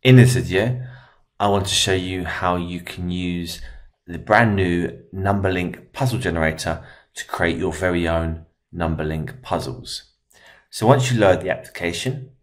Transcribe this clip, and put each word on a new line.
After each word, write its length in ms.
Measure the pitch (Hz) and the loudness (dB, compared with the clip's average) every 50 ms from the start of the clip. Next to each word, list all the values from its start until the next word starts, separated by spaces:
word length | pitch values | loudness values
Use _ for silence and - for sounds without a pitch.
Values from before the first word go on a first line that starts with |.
| _ | _
In 140 | 131 131 | 10 10
this 180 | 127 113 - - | 10 10 10 6
video, 500 | 92 80 85 90 92 107 123 123 123 - - - - - _ _ _ _ _ _ _ | 2 0 0 0 0 0 0 -2 -4 -8 -12 -16 -20 -20 _ _ _ _ _ _ _
I 80 | 101 | 0
want 220 | 101 101 101 98 98 | 2 2 2 0 0
to 40 | - | -2
show 200 | - - 104 95 | 0 0 0 0
you 320 | 92 90 92 95 92 90 | 0 -2 -4 -6 -6 -6
how 320 | 85 - - - 90 90 | -6 -6 -4 -2 -2 -2
you 240 | 90 87 87 87 87 | -2 -4 -6 -8 -10
can 320 | 87 - - - 90 90 90 | -12 -12 -12 -8 -6 -6 -4
use 480 | 90 90 90 87 87 85 82 85 - - - - - - - _ _ _ | -4 -4 -4 -4 -4 -6 -8 -10 -12 -14 -16 -16 -20 -20 -20 _ _ _
the 140 | - 87 85 | -14 -14 -12
brand 380 | - - 107 107 117 110 101 | 0 2 4 4 6 4 2
new 440 | 98 92 90 87 87 87 - - - - _ - | 2 0 0 0 0 -2 -4 -6 -10 -20 _ -10
Numberlink 800 | 95 95 98 101 101 95 95 92 90 90 87 85 - - _ _ | -4 -2 0 0 0 0 -2 -2 -2 -4 -6 -8 -12 -20 _ _
puzzle 260 | - 135 123 123 98 | -4 -2 -2 -2 -2
generator 680 | - 92 85 82 80 80 78 - - 82 78 78 - - - - _ _ _ | -2 -2 -2 0 0 -2 -2 -2 -6 -6 -6 -6 -10 -18 -20 -20 _ _ _
to 100 | - - | -16 -12
create 300 | - - - 90 85 80 | -10 -6 -2 -2 -2 -2
your 160 | - 90 87 78 | -2 -4 -6 -4
very 360 | 80 92 92 87 87 85 82 | -2 -2 -2 0 0 0 0
own 380 | 82 82 82 82 80 82 82 _ _ _ _ _ - | 0 -2 -2 -4 -6 -8 -12 _ _ _ _ _ -8
Numberlink 680 | 87 85 82 80 78 80 78 78 78 76 - - - - | -6 -4 -4 -2 -4 -4 -4 -4 -6 -8 -8 -12 -16 -8
puzzles. 680 | - 90 82 - - - - - - - - - _ _ _ _ _ _ _ _ - - _ _ _ | -6 -6 -4 -4 -6 -10 -12 -12 -12 -14 -14 -14 _ _ _ _ _ _ _ _ -20 -20 _ _ _
So 180 | - - 110 113 | -8 -2 4 4
once 240 | 135 127 127 127 120 | 4 4 4 0 2
you 80 | 110 | 4
load 200 | 104 95 90 82 | 6 6 4 4
the 100 | 87 90 | 2 -4
application 840 | - - - - - - 87 85 85 - - 131 127 143 - - _ _ | -4 -4 -6 -16 -12 -6 -6 -6 -4 -4 -4 -6 -6 -6 -12 -16 _ _